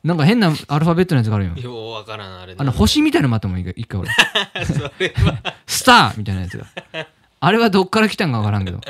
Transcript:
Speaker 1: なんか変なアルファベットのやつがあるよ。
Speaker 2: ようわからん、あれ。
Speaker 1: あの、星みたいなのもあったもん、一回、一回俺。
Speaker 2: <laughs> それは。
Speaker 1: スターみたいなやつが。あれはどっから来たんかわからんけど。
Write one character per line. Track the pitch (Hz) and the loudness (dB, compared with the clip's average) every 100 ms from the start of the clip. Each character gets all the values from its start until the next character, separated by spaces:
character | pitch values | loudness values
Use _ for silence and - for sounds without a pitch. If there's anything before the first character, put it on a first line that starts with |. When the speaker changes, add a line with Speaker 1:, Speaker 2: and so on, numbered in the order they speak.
Speaker 1:
な | 151 | -4
ん | 170 | 0
か | |
変 | 147 240 | 2 4
な | 185 | 2
ア | 147 - 147 | -2 -4 -2
ル | |
フ | 165 | 0
ァ | |
ベ | 165 | 2
ッ | 180 | 2
ト | |
の | 143 | 2
や | |
つ | 110 | 0
が | 107 | 0
あ | |
る | 92 | -2
よ。 | 85 | -6
Speaker 2:
よ | 123 117 110 | -10 -12 -12
う | |
わ | 110 | -12
か | 107 107 | -12 -12
ら | 98 | -12
ん、 | 92 | -14
あ | - | -14
れ。 | 90 | -4
Speaker 1:
あ | |
の、 | 139 | -2
星 | - 214 302 | 2 2 4
み | 311 | 2
た | 330 | 4
い | |
な | |
の | 139 | 2
も | 113 | 2
あ | |
っ | |
た | 101 | 0
も | 90 | -4
ん、 | |
一 | |
回、 | 90 101 | -6 -8
一 | 117 | -8
回 | 95 | -6
俺。 | - | -2
Speaker 2:
<laughs> | - - 214 196 185 175 | 0 2 0 -6 -6 -4
そ | 147 143 - | -4 -4 -4
れ | 180 - | -4 0
は。 | - 147 185 - - | 0 0 -8 -12 -8
Speaker 1:
ス | - | -2
タ | - 240 123 | 4 6 6
ー | 110 | 0
み | |
た | 104 | -4
い | |
な | 95 | -4
や | 90 | -6
つ | - | -10
が。 | - - - 160 151 _ _ - | -14 -16 -14 -14 -14 _ _ -2
あ | 151 | 2
れ | 220 | 4
は | 233 | 4
ど | 190 | 4
っ | 185 | 2
か | 220 | 2
ら | 220 | 2
来 | - | 0
た | 180 | -2
ん | |
か | 117 | 0
わ | |
か | 104 | 0
ら | 104 | 0
ん | |
け | 92 | -2
ど。 | 95 - | -6 -12